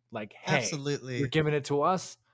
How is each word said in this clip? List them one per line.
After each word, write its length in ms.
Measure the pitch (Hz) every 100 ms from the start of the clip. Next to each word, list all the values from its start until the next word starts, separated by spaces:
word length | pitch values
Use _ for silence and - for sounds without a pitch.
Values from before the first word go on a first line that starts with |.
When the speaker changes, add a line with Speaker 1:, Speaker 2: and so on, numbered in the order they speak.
| _
Speaker 1:
Like, 220 | 113 107
"Hey, 480 | - - 151 110 147
Speaker 2:
Absolutely. 340 | 143 143 131 123
Speaker 1:
you're 120 | 127
giving 260 | 156 156
it 120 | 147 139
to 160 | 143
us. 340 | 160 185 - - _